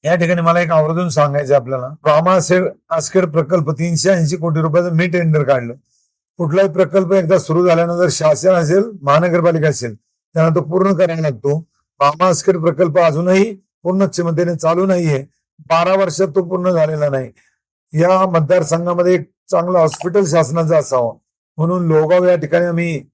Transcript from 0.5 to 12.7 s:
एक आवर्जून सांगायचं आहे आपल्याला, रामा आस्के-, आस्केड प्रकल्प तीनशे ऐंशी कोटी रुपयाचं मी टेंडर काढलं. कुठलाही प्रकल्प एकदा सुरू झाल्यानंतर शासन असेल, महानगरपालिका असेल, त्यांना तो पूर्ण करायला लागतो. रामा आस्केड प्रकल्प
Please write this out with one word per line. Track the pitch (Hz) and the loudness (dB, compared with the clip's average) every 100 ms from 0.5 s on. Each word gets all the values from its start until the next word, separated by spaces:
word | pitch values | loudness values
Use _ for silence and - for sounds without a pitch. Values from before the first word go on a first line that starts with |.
| 170 | 2
एक | 170 | 2
आवर्जून | 160 156 165 180 | 0 0 -2 -2
सांगायचं | 151 147 143 135 | 0 0 0 2
आहे | 139 | 0
आपल्याला, | 123 131 127 | 0 -8 -8
रामा | 151 156 151 170 | -4 0 2 2
आस्के-, | 185 160 180 180 - _ | 0 2 0 0 -8 _
आस्केड | 165 151 190 | -6 -2 -2
प्रकल्प | 175 151 147 180 147 | 0 -2 0 -2 -2
तीनशे | 147 170 160 185 | -4 -4 -2 0
ऐंशी | 185 156 170 | 0 0 -2
कोटी | 165 156 | -4 -2
रुपयाचं | 160 165 175 | 0 0 0
मी | 160 175 | -2 0
टेंडर | 175 165 151 | 0 0 0
काढलं. | 135 135 120 123 _ _ _ _ _ - | 2 0 -2 -14 _ _ _ _ _ -8
कुठलाही | 165 175 196 | -2 0 0
प्रकल्प | 165 170 190 180 | 0 0 0 2
एकदा | 196 165 185 | 0 2 0
सुरू | - 165 180 | 0 0 2
झाल्यानंतर | 165 170 175 175 | 2 0 0 -2
शासन | - 156 147 180 | 0 0 2 2
असेल, | 180 156 190 226 196 | 2 2 0 0 -4
महानगरपालिका | 139 147 175 175 170 165 156 | 0 2 2 2 0 2 0
असेल, | 139 123 104 _ _ _ | -2 -8 -12 _ _ _
त्यांना | 160 160 | 0 2
तो | 165 | 0
पूर्ण | 151 180 190 | -2 0 0
करायला | 185 180 165 | 2 0 0
लागतो. | 156 117 143 147 165 _ _ _ | -4 -4 -4 -4 -6 _ _ _
रामा | 143 156 180 | -2 2 0
आस्केड | 170 - 175 | 2 0 0
प्रकल्प | 165 | 0